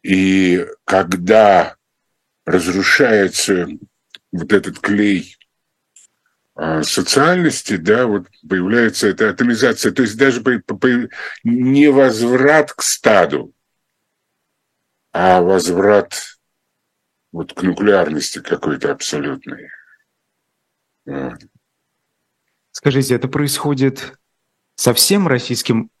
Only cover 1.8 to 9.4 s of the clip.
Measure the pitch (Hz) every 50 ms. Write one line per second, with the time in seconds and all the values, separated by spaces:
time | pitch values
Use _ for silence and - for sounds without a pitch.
1.8 | _ _ _ _ _ _ _ _ _ _ _ _ _ - - 92 80 87 90 98
2.8 | 95 - - - 143 120 110 104 98 90 - - - - 98 90 87 71 76 -
3.8 | - _ _ _ _ _ - _ _ _ - 87 - 104 104 98 - 90 - -
4.8 | - 95 101 104 104 104 98 85 76 - - _ _ _ _ _ _ _ _ _
5.8 | _ _ _ - _ _ _ _ _ _ _ _ _ _ _ - 78 - 78 78
6.8 | - - - - 90 - - 135 143 165 180 180 170 147 - - - - 107 87
7.8 | 80 98 107 120 127 113 104 98 87 _ _ _ _ 78 95 92 90 95 113 120
8.8 | 117 110 - - - 104 92 - 110 107 92 -